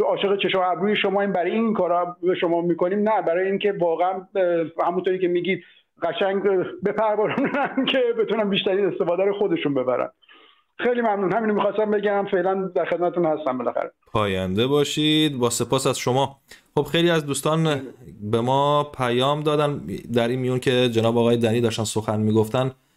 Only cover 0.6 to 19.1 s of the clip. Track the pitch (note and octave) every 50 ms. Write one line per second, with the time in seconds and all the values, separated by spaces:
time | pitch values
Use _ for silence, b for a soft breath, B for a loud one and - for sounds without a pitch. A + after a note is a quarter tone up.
0.6 | F3+ F#3 F3+ - F#3+ G#3 G#3+ G3 - G3+ F#3+ G3+ G3+ G3+ F#3 F#3 E3+ F3+ G#3 A3
1.6 | A3+ A3+ G3+ - F3+ E3+ F3 F3 F3 F3 E3+ - F3 F3 F#3 - - E3+ E3+ E3+
2.6 | E3+ F3 E3+ E3 F#3 F3+ F#3+ G#3 G#3 G#3+ A3 G3+ F3 - A3 - F#3 F#3+ G3 F#3+
3.6 | - G#3 G3 F3 E3+ E3+ E3 D#3+ F3 F3+ F#3+ F#3 F#3 - - G3 F#3 F3 F3 E3+
4.6 | E3 D#3 E3 - E3+ D#3+ F3+ F#3 F3+ G3 F#3 F#3 F#3 F3 F3 F3 E3+ F#3+ F#3+ F3+
5.6 | B B B B B B _ - - E3+ D#3+ - G#3 F#3+ G3 G3 F3+ G#3 G3 F#3
6.6 | E3+ - - - - G3+ F#3+ - A3 A3 G#3 G#3 G#3+ F3 - - C#4 - - C#4+
7.6 | C4+ - - - C4+ - - C4+ B3 A#3 A#3 G3+ A3 - G3 A3+ G#3+ G3+ G3 F#3
8.6 | - G#3+ F#3+ G3 G#3 F3+ - - F#3+ E3 F3 F3 F#3+ G3+ G3+ G3+ G#3 F#3+ E3+ D#3
9.6 | - D#3 C#3+ C3+ B2+ B2 B2 B2 B2+ B2+ - _ b b b b b b b b
10.6 | b b _ - - A#3+ B3 A#3+ A#3 A3+ G3+ G3 G3+ F3+ F3+ A3+ A3+ G#3+ G#3+ G3
11.6 | - G3+ G3 G#3 A3 G#3 G#3 G#3 F#3+ G#3 G3+ G3+ G3 G3 - F#3 F3 F#3 F#3+ G3
12.6 | F#3+ F3+ F3 F#3+ E3 D#3 F3+ E3 F3 F3 E3 F3+ F3 D#3+ D#3 D3 D3+ C3+ B2+ B2+
13.6 | A#2+ A#2+ - - - - - _ _ _ - A2+ G#2+ G2+ F#2+ F#2 F#2 F#2 F#2 G2+
14.6 | A#2 C3 C#3+ D3 C#3+ C#3+ - - D3+ D3+ D#3 D#3 D#3 D#3 C#3+ B2+ A#2+ A#2 - -
15.6 | B2 A#2 C#3+ C3 C3 C#3+ B2 - - C3 B2 C3 C#3 C3 - _ _ B B B
16.6 | B B B D3+ C#3+ C#3+ - E3+ E3+ F3 E3+ D#3+ D3+ C#3+ C#3 C#3 - D#3 D#3 D#3+
17.6 | D#3+ D#3 D3+ C3+ C3+ B2 - - - - - - G2+ G#2 A2 A#2 A#2 B2 C3 C3+
18.6 | C#3+ D3 D3 D3 D3 D3 - - C3 A#2+